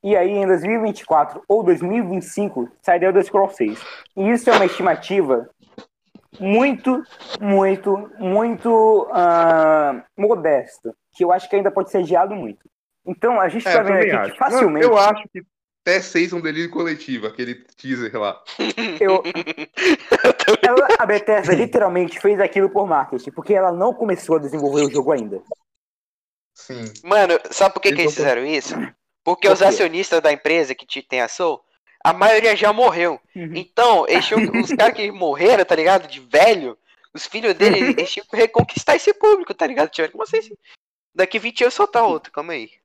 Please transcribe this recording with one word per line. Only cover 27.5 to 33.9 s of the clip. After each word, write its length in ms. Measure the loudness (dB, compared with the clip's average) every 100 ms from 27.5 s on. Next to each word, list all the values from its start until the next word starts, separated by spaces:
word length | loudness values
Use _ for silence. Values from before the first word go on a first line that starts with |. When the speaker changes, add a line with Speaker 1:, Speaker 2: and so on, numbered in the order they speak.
Speaker 3:
sabe 240 | 0 0
por 60 | 2
que, 120 | -2
que 80 | 0
eles 160 | -2 0
Speaker 2:
Eles 20 |
não 60 |
Speaker 3:
fizeram 220 | 0 0 -2
isso? 280 | -4 -6 -10 -12 _ _ _
Porque 240 | -4 0 2
Speaker 1:
Por 60 |
Speaker 3:
os 40 | 4
Speaker 1:
quê? 40 | 4
Speaker 3:
acionistas 540 | 2 -2 -2 -2 0
da 120 | 0
empresa 420 | -2 -2 -2 -2
que 120 | -6 -10
te-, 160 | -14
tem 180 | -8 -6
ação, 400 | -6 -4 -6 -6 _ _ _ _
a 80 | -2
maioria 420 | 2 4 4 4 2
já 160 | 2
morreu. 480 | 4 2 2 -2 -4 _
Speaker 1:
Uhum. 180 | -14 -12
Speaker 3:
Então, 500 | -12 -6 2 4